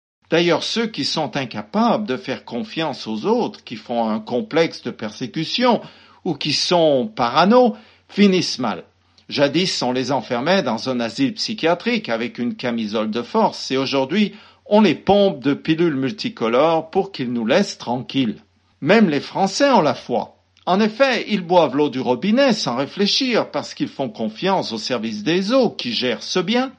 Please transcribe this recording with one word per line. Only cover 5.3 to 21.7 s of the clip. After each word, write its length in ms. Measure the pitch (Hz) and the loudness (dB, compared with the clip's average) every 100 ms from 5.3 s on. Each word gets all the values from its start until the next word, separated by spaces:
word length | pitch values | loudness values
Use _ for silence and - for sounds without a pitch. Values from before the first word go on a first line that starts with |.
| 160 160 - 247 208 - - - _ | -6 -4 0 2 2 -2 -20 -20 _
ou 100 | 185 | -6
qui 180 | 147 156 | -4 -4
sont 560 | 135 - 175 160 135 113 | -2 0 2 4 2 0
parano, 640 | 120 120 139 180 247 247 214 - _ _ | -2 0 4 6 6 6 2 -10 _ _
finissent 500 | - 202 185 - - | 2 4 4 0 -4
mal. 240 | 120 85 - _ _ _ - | -4 -6 -10 _ _ _ -8
Jadis, 540 | 113 143 147 185 - | 0 2 2 0 -2
on 100 | 123 | -2
les 180 | 127 123 | -2 -2
enfermait 540 | 135 110 120 143 196 | -2 -2 -2 0 0
dans 240 | 127 110 127 | 0 -4 -4
un 100 | 123 | -4
asile 360 | 117 - 135 | -4 -2 -2
psychiatrique 720 | 107 - 110 156 175 233 240 220 | -2 -6 -2 0 0 0 -4 -2
avec 300 | 113 120 123 | -4 -4 -4
une 180 | 120 110 | -6 -4
camisole 540 | 127 117 104 110 110 | -4 -4 -4 -2 -2
de 120 | 117 | -4
force 480 | 117 220 196 - - | -2 0 0 -2 -4
et 60 | 131 | -2
aujourd'hui, 580 | 131 135 131 190 202 - - _ - | 0 -2 0 0 0 -4 -20 _ 2
on 120 | 208 | 4
les 160 | 208 135 | 4 4
pompe 480 | - 202 196 156 | 4 4 4 2
de 100 | 135 | -2
pilules 400 | 139 - 160 175 | -2 0 2 2
multicolores 960 | 135 135 110 123 110 113 120 160 160 156 | 2 -2 -4 -8 -4 0 4 4 2 0
pour 220 | 190 190 | -2 -2
qu'ils 200 | - 123 | -4 -4
nous 140 | 120 113 | -2 2
laissent 320 | 165 202 - | 2 2 -4
tranquilles. 600 | - 127 110 135 120 82 _ _ _ - | -6 -6 -4 -2 -2 -2 _ _ _ -6
Même 280 | 139 220 190 | 2 4 4
les 120 | 143 | 2
Français 500 | - 151 190 - 285 | -4 -2 -2 2 4
ont 100 | 233 | 4
la 140 | 147 | 4
foi. 420 | 117 - 117 - _ _ _ | 0 -4 -4 -4 _ _ _
En 160 | - 185 | 0 2
effet, 440 | 214 220 277 220 - | 2 2 2 0 -2
ils 140 | 202 | -4
boivent 340 | 170 180 151 | 2 4 4